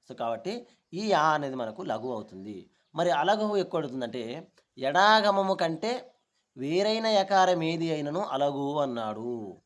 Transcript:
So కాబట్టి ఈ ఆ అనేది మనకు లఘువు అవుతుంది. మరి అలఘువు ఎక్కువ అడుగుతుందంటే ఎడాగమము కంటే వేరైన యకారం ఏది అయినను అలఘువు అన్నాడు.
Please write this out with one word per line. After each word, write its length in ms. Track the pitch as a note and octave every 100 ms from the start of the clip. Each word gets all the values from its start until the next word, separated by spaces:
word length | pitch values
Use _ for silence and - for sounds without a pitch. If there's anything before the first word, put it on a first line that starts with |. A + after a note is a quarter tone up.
| _
So 60 | B2
కాబట్టి 500 | A#2 A2+ E3+ A#3+ A#3 _ _
ఈ 180 | E3+ G#3+
ఆ 200 | F3+ D3+
అనేది 240 | D3+ C#3+ C3
మనకు 260 | A2+ G#2+
లఘువు 320 | - A2+ B2
అవుతుంది. 560 | A#2 G2+ F#2 G2 G2 - _ _ D#3
మరి 140 | F3
అలఘువు 480 | D#3 E3 G#3 G#3+ G#3
ఎక్కువ 200 | F3+ E3+
అడుగుతుందంటే 680 | C#3+ C3 A#2+ B2 A2+ C#3+ - _ _ -
ఎడాగమము 760 | C3 D#3+ G#3 A3 G#3 G3 G3
కంటే 600 | F#3+ E3 D#3+ A3 B3 - _ _ _ _ -
వేరైన 500 | C3+ F3 G3+ A3 A3+
యకారం 560 | G#3 F#3+ G3 F#3 F3+
ఏది 280 | D#3+ E3 E3
అయినను 280 | D#3 C#3+ D#3+
అలఘువు 600 | G3+ C3+ C#3+ C#3 C#3 D3
అన్నాడు. 760 | C#3 A#2+ A2 G#2+ A#2+ A#2+ G#2 F2